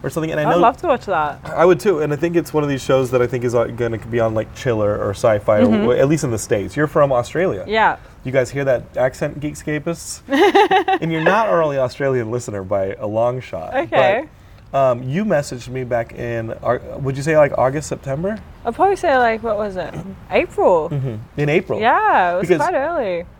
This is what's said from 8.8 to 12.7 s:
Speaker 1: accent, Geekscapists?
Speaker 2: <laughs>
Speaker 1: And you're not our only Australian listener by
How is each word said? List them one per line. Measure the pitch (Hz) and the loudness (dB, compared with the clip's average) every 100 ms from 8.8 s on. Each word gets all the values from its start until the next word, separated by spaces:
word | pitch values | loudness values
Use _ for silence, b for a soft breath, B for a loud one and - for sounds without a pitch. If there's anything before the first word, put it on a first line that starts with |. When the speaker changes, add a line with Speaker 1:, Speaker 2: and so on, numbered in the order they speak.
| 80 - | -2 -2
Speaker 1:
accent, | 127 - 151 147 | -2 -2 -8 -6
Geekscapists? | 147 147 - 151 170 165 - - - | -8 -8 -6 -6 -6 -8 -10 -14 -4
Speaker 2:
<laughs> | 277 392 392 403 403 381 381 | 2 4 4 4 2 0 -2
Speaker 1:
And | 165 | -2
you're | 160 | 0
not | 165 202 220 | 2 2 2
our | 175 | 2
only | 156 139 | 2 0
Australian | 123 - 139 127 110 | -2 -2 0 0 -2
listener | 123 - 101 | -4 -6 -8
by | 95 | -2